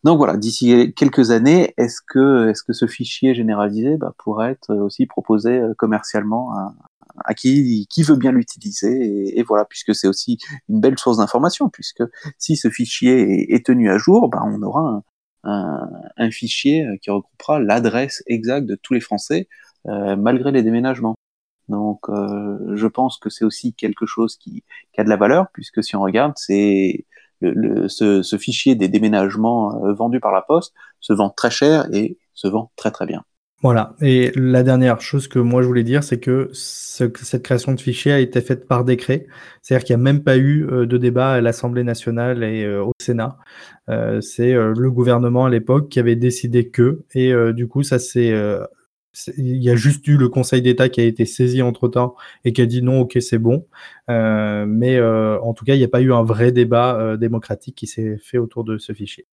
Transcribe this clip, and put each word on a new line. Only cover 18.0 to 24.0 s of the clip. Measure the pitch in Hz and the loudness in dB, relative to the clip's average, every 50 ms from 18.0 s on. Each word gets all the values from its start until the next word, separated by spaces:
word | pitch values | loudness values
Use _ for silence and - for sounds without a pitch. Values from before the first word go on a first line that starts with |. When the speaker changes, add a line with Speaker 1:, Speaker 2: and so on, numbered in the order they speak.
| 135 135 - - - | -4 -4 -8 -14 -6
Speaker 1:
exacte | - 120 113 113 120 131 143 139 | -6 -6 -4 -2 -4 -4 -4 -4
de | 104 101 | -4 -6
tous | - - - 131 | -8 -4 -4 -4
les | 120 | -2
Français, | - - 104 104 - - 147 170 190 _ - - _ _ _ _ _ | -2 -4 -8 -8 -4 -4 -4 -4 -4 _ -16 -20 _ _ _ _ _
euh, | - 104 101 101 98 98 | -8 -8 -6 -4 -2 -2
malgré | 98 104 113 127 123 127 139 | 0 0 0 0 0 0 0
les | 135 131 110 | 0 2 2
déménagements. | 113 113 117 123 131 131 123 120 110 110 _ _ _ _ _ _ _ _ _ _ - | 2 0 0 0 -2 -4 -2 -4 -6 -6 _ _ _ _ _ _ _ _ _ _ -8
Donc, | 104 104 104 107 104 - - - | -6 -4 -4 -4 -6 -6 -8 -6
euh, | 104 101 101 101 101 101 104 101 101 101 101 - 101 | -6 -4 -4 -6 -6 -8 -8 -8 -8 -8 -8 -8 -4
je | 104 110 110 | -2 -2 -2
pense | - - 131 127 - - | 0 0 -2 -2 -4 -6
que | - 107 | -10 -10
c'est | - - 113 | -4 -2 -2
aussi | 110 - - - 123 | -2 -2 -2 -8 -8
quelque | 113 - - 107 104 - | -8 -6 -6 -6 -4 -6